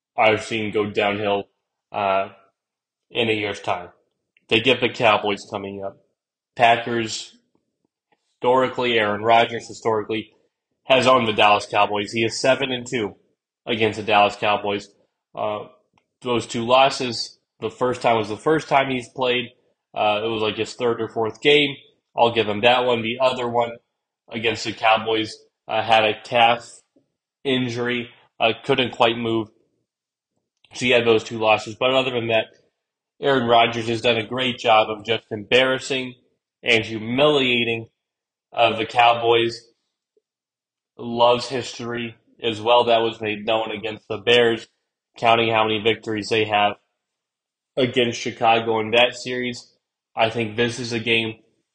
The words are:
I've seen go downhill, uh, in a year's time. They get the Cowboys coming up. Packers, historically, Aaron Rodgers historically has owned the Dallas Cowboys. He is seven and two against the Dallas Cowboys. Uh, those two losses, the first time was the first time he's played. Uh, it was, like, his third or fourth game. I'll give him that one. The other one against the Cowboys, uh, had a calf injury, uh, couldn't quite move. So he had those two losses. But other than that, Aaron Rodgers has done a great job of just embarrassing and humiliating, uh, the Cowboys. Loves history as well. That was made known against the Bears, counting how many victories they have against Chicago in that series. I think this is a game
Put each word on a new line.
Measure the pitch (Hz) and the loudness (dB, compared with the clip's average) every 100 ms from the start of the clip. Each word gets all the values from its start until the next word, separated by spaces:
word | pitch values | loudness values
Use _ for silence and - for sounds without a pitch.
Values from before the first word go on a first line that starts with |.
| _ - | _ 0
I've | 110 107 | 2 2
seen | - 113 107 | -2 -6 -4
go | 101 104 | -2 -2
downhill, | 101 104 101 104 101 98 _ _ _ _ | 0 -2 -2 -2 -2 -4 _ _ _ _
uh, | 107 101 95 101 98 _ _ _ _ _ _ _ | -4 0 0 -2 -10 _ _ _ _ _ _ _
in | 123 117 | -4 -2
a | |
year's | 110 104 98 | -2 -4 -6
time. | - 92 87 _ _ _ _ _ _ | -6 -6 -8 _ _ _ _ _ _
They | 117 | 0
get | 120 127 | 2 0
the | 120 | 0
Cowboys | - 117 104 104 101 - | 0 2 2 0 -6 -8
coming | 107 98 98 | -12 -10 -10
up. | 98 - _ _ _ _ _ - | -12 -14 _ _ _ _ _ 2
Packers, | 120 117 120 117 110 - - _ _ _ _ _ _ _ _ _ _ _ | 4 4 0 -4 -4 -8 -14 _ _ _ _ _ _ _ _ _ _ _
historically, | 123 127 131 - 123 117 | 2 2 2 -2 0 2
Aaron | 104 104 | 0 0
Rodgers | 107 113 117 117 - | 2 4 4 -2 -12
historically | 101 120 110 104 113 - _ _ _ _ _ | -6 -2 -2 -2 -6 -6 _ _ _ _ _
has | _ 131 120 | _ 2 4
owned | 131 113 | 4 2
the | |
Dallas | 104 107 104 - | 2 4 4 0
Cowboys. | 107 104 104 104 | 0 0 0 -4
He | 117 | -4
is | 113 - | -4 -2
seven | 135 131 135 | 0 0 0
and | 127 120 | -6 -6
two | 127 101 95 _ _ _ _ - | -4 -4 -8 _ _ _ _ -8
against | 120 110 101 | 0 0 0
the | 101 | 0
Dallas | 104 104 - | 4 4 2
Cowboys. | 107 104 104 104 - _ _ _ _ | -2 -2 -2 -6 -8 _ _ _ _
Uh, | 113 110 104 - _ _ _ _ _ | -8 -6 -6 -10 _ _ _ _ _
those | 127 120 - | -4 -4 -4
two | 123 113 | -6 2
losses, | 127 135 135 127 113 - _ _ _ | 4 4 2 -6 -6 -10 _ _ _
the | 110 | -10
first | - 127 120 | -4 -4 0
time | 127 117 | 0 0
was | 104 | -2
the | 104 | -4
first | - 156 139 | 0 -2 0
time | 143 135 | 0 0
he's | 131 120 | -4 -8
played. | - 127 123 117 _ _ _ _ - | -6 -2 -2 -4 _ _ _ _ -4
Uh, | 107 104 | 0 0
it | 113 | -2
was, | 113 | -2
like, | 107 101 | -4 -4
his | 104 - | -8 -4
third | 123 113 | -4 -2
or | 113 | -4
fourth | - 110 - | -4 -6 -2
game. | 147 147 143 135 _ _ _ - | 2 4 2 -4 _ _ _ 0
I'll | 120 | 2
give | 113 104 | 2 -2
him | 104 | 0
that | 120 127 123 | 2 2 2
one. | 117 | -2
The | 110 120 | -2 0
other | 131 123 120 | -2 0 -2
one | 120 117 - _ _ _ _ _ | -2 -2 -6 _ _ _ _ _
against | 120 113 110 117 | -4 -4 -2 -6
the | |
Cowboys, | 104 113 110 107 110 107 - _ _ - | -2 2 2 2 -2 -4 -10 _ _ -6
uh, | 110 | -4
had | 110 113 | 2 4
a | 107 104 | 4 -2
calf | - 123 117 117 - - _ _ _ _ _ _ | -2 4 4 2 -4 -20 _ _ _ _ _ _
injury, | 139 127 127 117 120 123 120 _ _ _ | -4 -2 -2 -4 -4 -4 -8 _ _ _
uh, | 117 110 - | -2 -2 0
couldn't | 135 120 | 0 0
quite | - 117 117 | 2 0 2
move. | 117 113 107 _ _ _ _ _ _ _ _ _ _ _ _ | -2 -4 -4 _ _ _ _ _ _ _ _ _ _ _ _
So | - 123 | -6 2
he | |
had | 123 117 | 2 4
those | 113 | 2
two | - 113 | 2 -4
losses. | 110 107 - 104 | 2 2 0 -4
But | 127 | 0
other | 131 131 | 2 0
than | 123 113 | -4 0
that, | 113 - _ _ _ _ _ _ _ | -2 -2 _ _ _ _ _ _ _
Aaron | 143 135 117 | 0 0 4
Rodgers | 117 120 117 113 | 4 4 0 -4
has | 117 | -2
done | 123 113 | 0 -2
a | 107 | -4
great | 123 131 120 | -4 -4 -4
job | 123 110 107 | 2 4 2
of | 107 107 | -4 -4
just | 110 - | -6 -6
embarrassing | 110 104 123 131 131 - 135 127 123 _ _ _ _ | -12 0 2 2 0 -4 -6 -8 -14 _ _ _ _
and | - 117 107 | 0 0 0
humiliating, | 110 110 123 151 147 131 120 117 117 113 _ _ _ _ _ _ | -8 -4 2 2 4 2 0 0 -4 -8 _ _ _ _ _ _
uh, | - 233 214 | 0 0 2
the | 110 | -4
Cowboys. | - 120 117 117 117 117 117 _ _ _ _ _ _ _ _ _ _ _ _ _ _ | 2 4 4 2 2 0 -6 _ _ _ _ _ _ _ _ _ _ _ _ _ _
Loves | 120 117 120 123 - | -8 2 4 4 0
history | 135 113 - 120 120 117 113 _ _ | -6 -8 -10 -8 -8 -8 -12 _ _
as | 120 107 | -6 -4
well. | 107 120 | 2 4
That | 117 113 | 4 2
was | 113 110 | 2 -2
made | 110 104 104 | -6 -6 -2
known | 113 110 | -2 -2
against | 107 110 107 _ | -8 -10 -12 _
the | 107 | -6
Bears, | 101 120 117 113 - _ _ _ _ - | 2 4 4 0 -6 _ _ _ _ -2
counting | 117 117 113 | 2 4 4
how | 113 | 2
many | 110 110 | 0 0
victories | 107 107 - 107 101 | 0 -2 -4 -8 -2
they | 113 107 | -2 0
have | 104 104 98 _ _ _ _ _ _ _ _ _ - | 2 0 -2 _ _ _ _ _ _ _ _ _ -2
against | 127 120 120 113 | -2 0 0 -2
Chicago | 123 104 117 117 113 110 | -8 -2 2 2 2 -2
in | 107 | 0
that | 117 123 120 | 2 2 0
series. | 127 127 123 123 - _ _ _ _ - | -8 -6 -6 -10 -16 _ _ _ _ -2
I | 113 | -2
think | 120 110 104 | 0 -6 -2
this | 120 117 | -4 -4
is | 120 | -6
a | 117 | -6
game | 113 113 113 110 _ _ _ | -2 -2 -2 -8 _ _ _